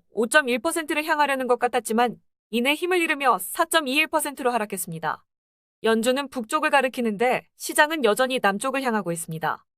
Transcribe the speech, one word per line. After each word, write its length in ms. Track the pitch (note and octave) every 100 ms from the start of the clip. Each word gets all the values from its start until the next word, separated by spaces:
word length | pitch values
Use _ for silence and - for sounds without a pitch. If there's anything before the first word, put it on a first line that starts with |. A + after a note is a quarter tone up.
| -
오점일 500 | - A#3 - C4 B3
퍼센트를 440 | E4 E4 D4+ D4+ D#4
향하려는 420 | D4+ C#4+ C4 B3
것 100 | B3
같았지만 640 | A#3+ B3 A#3+ A3+ A#3+ E3 _ _ _
이내 240 | A3+ B3
힘을 260 | D4 F4 F4+
잃으며 380 | E4 D4 C#4 F#3+
사점이일 680 | - - E4 E4 C#4 C#4 D#4
퍼센트로 460 | D#4+ D4 C4+ B3
하락했습니다. 720 | A#3+ G#3+ F#3+ - D#3+ D#3 - _ _ _ _ _ _
연준은 460 | A3 A3+ A3+ C4 C#4
북쪽을 420 | C4 A3 D#4 D4+
가리키는데 800 | C#4 B3+ A#3+ A#3 G3+ A#3 F3 - _
시장은 480 | - D#4+ D4+ D#4+
여전히 340 | D#4 D4+ B3+ B3+
남쪽을 440 | - G3 C4+ C4
향하고 260 | C4 A3 F3+
있습니다. 540 | E3+ - D#3+ D#3 - _